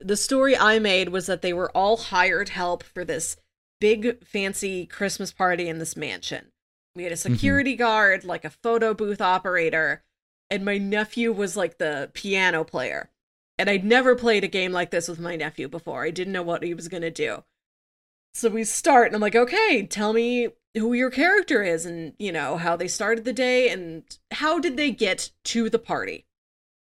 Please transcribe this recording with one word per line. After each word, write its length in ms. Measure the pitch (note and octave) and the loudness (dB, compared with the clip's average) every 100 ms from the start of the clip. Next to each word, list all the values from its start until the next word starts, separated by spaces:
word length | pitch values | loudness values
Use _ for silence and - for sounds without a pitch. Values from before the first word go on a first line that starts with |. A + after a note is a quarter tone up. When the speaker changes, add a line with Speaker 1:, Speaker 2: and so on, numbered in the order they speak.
Speaker 1:
the 160 | F#3 G3+ | -4 -2
story 400 | - C4+ C4+ B3+ | 2 4 4 6
I 220 | G#3+ A3 | 6 4
made 320 | G#3+ F#3 F3+ | 4 2 0
was 160 | F#3 F3+ | -4 -4
that 160 | F3+ | -4
they 100 | F#3 | -2
were 180 | F3 F3+ - | -2 -2 2
all 220 | G3 A3+ | 2 2
hired 520 | - F#3 F#3 F#3+ G3 | 0 2 2 2 -2
help 320 | F#3 F3+ F3 | -4 -4 -4
for 220 | - - | -8 -10
this 320 | E3+ D#3 D#3 - _ _ _ - | -6 -6 -6 -10 _ _ _ 0
big, 440 | G#3 A3 A#3 A#3+ | 2 2 0 -4
fancy 640 | _ G#3 G3 G3 G3+ F#3 E3 | _ -4 -4 -4 -6 -6 -8
Christmas 460 | - G3 - F#3+ | -6 -6 -4 -8
party 360 | - F#3 F3+ F3 | -2 0 0 -2
in 100 | D#3+ | -6
this 180 | D#3 - | -8 -8
mansion. 500 | D3 F#2 - C3 - _ _ _ _ F3+ | -8 -8 -8 -10 -14 _ _ _ _ -10
We 60 | |
had 100 | F3 | -8
a 40 | E3 | -6
Speaker 2:
Mm-hmm. 180 | - | -2
Speaker 1:
security 420 | A#2+ C#4 C#4 C#4 A#3 | 0 2 2 0 0
guard, 480 | A#3 G#3+ G3+ F#3+ | 2 4 4 2
like, 200 | F#3+ E3 D3+ | -2 -8 -8
a 40 | |
photo 440 | - A#3 A#3 A3 | -6 0 2 2
booth 260 | G#3+ G#3 G3+ | 0 -2 0
operator, 800 | F#3+ F#3 F#3 F3+ E3 D#3+ D3+ D3+ _ _ _ _ - | 2 2 2 0 2 2 0 -2 _ _ _ _ -6
and 160 | G3+ | -4
my 140 | G3 G3+ | -2 -2
nephew 540 | G3 G#3 G#3+ A#3 A#3 | 0 -2 -2 0 0
was, 240 | G#3 G3+ G3+ | 0 -2 -2
like, 180 | F3 - | -4 -2
the 340 | D#3+ D3 C#3 | -4 -2 -6
piano 500 | - G3+ F#3+ F#3 E3 | -8 -2 0 2 0
player. 460 | D#3+ D#3 B2+ C#2+ - _ _ _ _ - | -2 -4 -4 -6 -10 _ _ _ _ -4
And 100 | G3 | 0
I'd 160 | G3 | 2
never 300 | G3+ A#3+ B3+ B3 | 4 4 6 4
played 260 | A#3 G#3+ | 4 2
a 40 | F#3+ | 2
game 240 | F#3+ F#3 | -2 -2
like 180 | F3+ F3 | -2 -2
this 160 | F3 E3+ | -2 -4
with 120 | E3 | -8
my 160 | E3+ E3+ | -8 -6
nephew 320 | D3+ - C3+ | -6 -8 -10
before. 360 | E3 E3 B2+ | -10 -10 -6
I 60 | D3 | -4
didn't 220 | E3+ F#3 | -4 -4
know 100 | F#3+ | -4
what 200 | E3+ E3+ | -4 -4
he 100 | F3 | -4
was 160 | E3+ E3 | -6 -8
gonna 220 | F3+ E3 | -6 -6
do. 340 | E3 C3+ G#2 - _ _ _ _ _ _ _ _ | -4 -4 -4 -12 _ _ _ _ _ _ _ _
So 160 | - A#3 | -2 0
we 160 | G#3+ | 0
start, 440 | A3 - E4 C4 A3+ | -4 0 6 8 6
and 60 | |
I'm 60 | G#3 | 4
like, 140 | G#3 A3+ | 2 4
"Okay, 500 | B3 F#4 A4 C4 G3 | 2 2 2 2 0
tell 260 | - G#3+ | -2 0
me 360 | A3+ A#3 B3 A#3 - _ A3 | 2 2 0 -2 -6 _ -4
who 160 | A3 | 0
your 180 | A#3+ B3+ | 0 0
character 520 | B3+ E4+ G#4 F4+ B3+ | 2 4 4 2 0
is 240 | G3 E3 F3 | 2 -2 -4
and, 280 | E3+ D#3+ - | -8 -10 -8
you 140 | G3+ | -6
know, 240 | D#3+ B2+ E3 | -4 -2 -2
how 180 | E3+ | 0
they 140 | E3+ F3+ | -2 -2
started 360 | - G#3 A3+ | -2 -2 -2
the 80 | A3 | -2
day 360 | B3+ B3+ B3+ B3+ | -2 0 2 2
and 340 | F#3 E3+ D#3+ - - - | 0 -8 -12 -16 -20 -14
how 260 | - D4+ E4 | -4 0 0
did 180 | F4 B3+ | 0 0
they 140 | D4 | -2
get 400 | G#3 G#3 F#3 - _ | 0 0 -2 -6 _
to 260 | - A#3 A3 | -4 -2 0
the 80 | A3+ | 0
party?" 480 | - D3+ F#2+ D#2+ _ _ _ _ _ _ _ | -2 -4 -4 -10 _ _ _ _ _ _ _